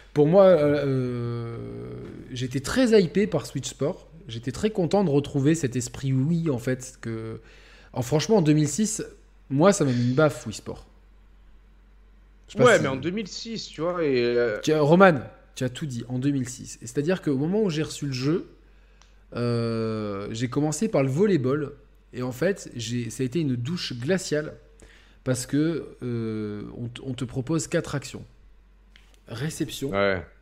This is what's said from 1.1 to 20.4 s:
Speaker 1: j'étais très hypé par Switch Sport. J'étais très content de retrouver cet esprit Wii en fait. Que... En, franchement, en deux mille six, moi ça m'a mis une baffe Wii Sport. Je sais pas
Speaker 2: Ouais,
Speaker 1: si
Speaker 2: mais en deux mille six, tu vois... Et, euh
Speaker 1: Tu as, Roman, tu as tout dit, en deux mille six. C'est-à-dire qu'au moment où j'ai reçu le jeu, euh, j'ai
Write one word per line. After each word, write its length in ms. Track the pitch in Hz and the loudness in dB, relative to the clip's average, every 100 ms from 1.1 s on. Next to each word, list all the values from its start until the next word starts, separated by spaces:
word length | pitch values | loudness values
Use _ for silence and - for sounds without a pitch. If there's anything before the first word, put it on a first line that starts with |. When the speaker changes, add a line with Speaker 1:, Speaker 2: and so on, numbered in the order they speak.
| 120 117 120 117 117 113 117 120 123 - - - | -2 -4 -4 -6 -8 -10 -12 -12 -12 -14 -14 -12
Speaker 1:
j'étais 280 | 123 127 135 | -8 -6 -4
très 420 | - 254 247 220 | -2 2 6 6
hypé 260 | 175 190 208 | 4 2 0
par 180 | 147 - | -2 -4
Switch 240 | 139 - | -8 -8
Sport. 400 | - 143 - - - - | -4 -4 -6 -14 -20 -14
J'étais 240 | 113 123 | -10 -8
très 200 | - 214 | -4 -2
content 340 | 202 165 196 180 | 0 0 2 2
de 40 | |
retrouver 460 | 143 - 143 139 165 | 0 0 0 2 2
cet 220 | 123 123 | 0 -4
esprit 340 | 120 - 135 | -6 -6 -2
Wii 380 | 131 143 170 165 | 0 2 0 0
en 80 | 123 | -2
fait. 400 | 131 127 - - | -2 -4 -6 -12
Que... 380 | 117 113 113 113 - - - - - | -8 -8 -8 -12 -16 -20 -20 -20 -10
En, 80 | 135 | -8
franchement, 360 | 120 151 151 220 | -2 0 4 4
en 40 | |
deux 120 | 151 | 6
mille 160 | 151 147 | 4 4
six, 340 | - 208 - - - _ _ - | 0 -2 -4 -10 -16 _ _ -2
moi 240 | 135 190 | 4 6
ça 100 | 196 | 6
m'a 80 | 139 | 4
mis 180 | 120 123 | 2 2
une 40 | |
baffe 320 | 131 151 - 110 | 4 2 0 -8
Wii 100 | - | -10
Sport. 300 | - - - _ _ - - - - - - _ - - - - - - - | -12 -14 -16 _ _ -20 -20 -20 -20 -20 -20 _ -20 -20 -20 -20 -20 -20 -8
Je 60 | |
sais 40 | 208 | 6
pas 80 | 240 | 8
Speaker 2:
Ouais, 120 | 180 | 8
Speaker 1:
si 60 | |
Speaker 2:
mais 40 | 143 | 4
en 80 | 135 | -2
deux 140 | 151 | -4
mille 180 | 208 185 | -4 -6
six, 400 | - 226 220 - | -10 -10 -10 -10
tu 140 | - | -6
vois... 220 | 170 175 | -4 0
Et, 200 | 151 123 | 2 2
euh 360 | 120 120 120 104 | 2 2 0 0
Speaker 1:
Tu 100 | - | 0
as, 100 | 151 | 4
Roman, 340 | 147 175 190 135 - - - - | 6 8 8 6 -2 -16 -18 -6
tu 80 | |
as 60 | 127 | -6
tout 160 | 123 151 | -4 -8
dit, 180 | 120 120 | -8 -6
en 120 | 127 | -2
deux 120 | 143 | 0
mille 160 | 139 123 | -2 -4
six. 300 | - 104 - | -8 -14 -16
C'est-à-dire 400 | 117 147 147 185 | -8 -4 -2 -2
qu'au 160 | 151 131 | -2 0
moment 240 | 160 208 | 0 0
où 80 | 202 | 0
j'ai 140 | 151 | -2
reçu 220 | 147 - 143 | -6 -6 -6
le 60 | |
jeu, 360 | 127 135 170 - - - - _ _ _ _ _ 117 | -2 0 -2 -4 -18 -20 -20 _ _ _ _ _ -4
euh, 920 | 120 117 117 113 110 110 104 98 104 | -2 0 -2 -2 -2 -2 -4 -6 -6
j'ai 180 | 113 | -6